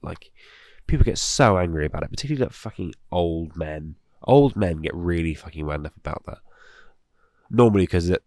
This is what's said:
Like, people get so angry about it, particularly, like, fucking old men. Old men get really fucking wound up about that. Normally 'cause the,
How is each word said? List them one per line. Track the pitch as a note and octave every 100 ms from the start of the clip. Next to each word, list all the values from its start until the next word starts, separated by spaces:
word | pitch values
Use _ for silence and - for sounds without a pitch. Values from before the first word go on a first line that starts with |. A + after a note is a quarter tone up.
Like, | - - - _ - - - - -
people | - A2+
get | -
so | - - A#2+ F#2
angry | E2+ D#2+ D2+
about | D#2
it, | -
particularly, | - C#3+ C#3
like, | -
fucking | - A2 - F2 - -
old | F2+ E2+ E2 D#2+ E2+
men. | D#2 D#2 D#2 - _ _
Old | - C#3 C#3 G#2
men | F#2 D#2
get | D#2+ F2
really | F2 E2+ E2
fucking | D#2 E2 D#2+ D2
wound | D2 D2+
up | -
about | D2+ - -
that. | - - - - - - _ _ _ _ _ -
Normally | A2+ A#2 G2+ F2
'cause | F2+ E2+
the, | F2+